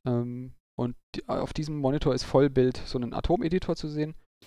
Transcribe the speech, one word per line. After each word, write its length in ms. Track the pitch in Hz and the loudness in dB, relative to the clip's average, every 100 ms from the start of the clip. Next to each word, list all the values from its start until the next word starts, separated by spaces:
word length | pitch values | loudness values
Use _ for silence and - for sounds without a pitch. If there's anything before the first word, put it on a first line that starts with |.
| - | -2
ähm, 460 | 120 120 123 127 - _ - | -2 -2 -6 -12 -16 _ -4
und 160 | 123 123 _ - | -4 -4 _ -12
die, 120 | - | -6
auf 240 | - - | -4 -4
diesem 260 | - 156 151 | -4 -4 -2
Monitor 380 | 135 147 147 127 | 0 2 2 0
ist 80 | |
Vollbild 540 | - 135 143 135 127 127 | 4 6 6 6 2 2
so 200 | - 131 | -4 -4
ein 160 | 120 | -4
Atom-Editor 600 | - - 175 165 185 - 170 | -2 2 2 2 0 0 -4
zu 140 | 156 | -4
sehen, 260 | 151 156 156 - _ | -4 -4 -6 -20 _